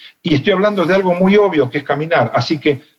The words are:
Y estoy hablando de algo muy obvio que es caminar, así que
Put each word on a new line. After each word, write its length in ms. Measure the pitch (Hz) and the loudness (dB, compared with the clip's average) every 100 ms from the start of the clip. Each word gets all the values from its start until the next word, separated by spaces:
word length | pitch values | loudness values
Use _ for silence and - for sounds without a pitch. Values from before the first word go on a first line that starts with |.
| - _ | -20 _
Y 140 | 175 147 | -2 -2
estoy 180 | 202 | 0
hablando 320 | 185 208 196 160 | 0 0 0 0
de 80 | 190 | 0
algo 180 | 185 | 0
muy 220 | 175 185 208 | 2 2 4
obvio 320 | 202 156 127 | 2 2 -2
que 100 | 147 | -4
es 40 | |
caminar, 480 | 139 143 160 156 117 | -4 -4 0 0 0
así 260 | - 123 156 | -2 -2 -2
que 220 | 151 135 - | -2 -2 -6